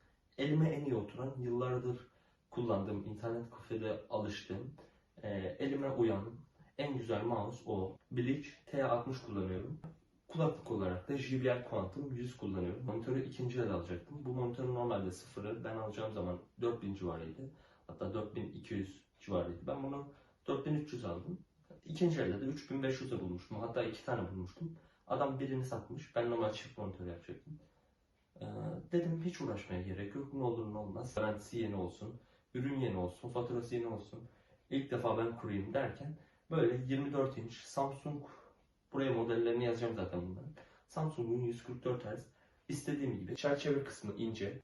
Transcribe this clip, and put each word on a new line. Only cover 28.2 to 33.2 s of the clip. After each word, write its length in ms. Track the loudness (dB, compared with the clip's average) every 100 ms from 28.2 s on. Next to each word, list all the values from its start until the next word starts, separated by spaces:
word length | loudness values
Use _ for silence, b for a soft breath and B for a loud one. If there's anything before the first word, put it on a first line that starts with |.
| _ -10
Ee, 40 | -8 -4 -4 -4 0
dedim 300 | 2 2 0
hiç 160 | -2 -2
uğraşmaya 420 | -4 -4 -4 -4
gerek 320 | -4 -4 -4
yok. 200 | -6 -6
Ne 80 | 0
olur 300 | 0 0 -2
ne 60 | -4
olmaz. 360 | -4 -6 -4
Garantisi 440 | 0 0 0 -2 -2
yeni 180 | 0 0
olsun. 440 | -2 -4 -10 -10 b b _
Ürün 260 | -2 0 2
yeni 160 | 2 2
olsun. 360 | 0 -2